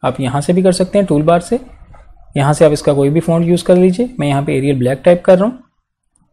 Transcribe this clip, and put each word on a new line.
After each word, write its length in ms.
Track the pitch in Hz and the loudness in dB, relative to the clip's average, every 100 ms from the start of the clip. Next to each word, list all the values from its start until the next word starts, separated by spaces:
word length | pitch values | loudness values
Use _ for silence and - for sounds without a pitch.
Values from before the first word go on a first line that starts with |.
आप 160 | 131 127 | -6 -4
यहाँ 200 | 131 143 | -4 -4
से 120 | 143 | -2
भी 100 | 180 | 0
कर 80 | 185 | 2
सकते 260 | 175 180 202 | 0 -2 -2
हैं 100 | 190 | 0
टूल 140 | 147 | 0
बार 160 | 160 175 | 0 0
से। 180 | 175 247 - - - - - - - 143 | -2 -6 -8 -20 -20 -20 -20 -20 -10 -2
यहाँ 160 | 139 | 0
से 120 | 151 160 | 2 2
आप 60 | |
इसका 220 | 147 - | 2 0
कोई 160 | 139 139 | 0 0
भी 100 | 156 | 0
font 280 | 165 165 170 | -2 -2 0
use 160 | 175 - | 0 2
कर 100 | 180 | 2
लीजिए। 320 | 185 185 247 - | 2 0 -4 -4
मैं 80 | 147 | -4
यहाँ 160 | 139 | -2
पे 120 | 147 143 | -2 -2
Arial 200 | 139 135 | -2 -2
Black 220 | 123 135 - | -2 0 2
type 160 | 175 - | 2 4
कर 120 | 185 | 2
रहा 100 | 208 | 2
हूँ। 160 | 247 _ _ _ _ _ _ _ | -4 _ _ _ _ _ _ _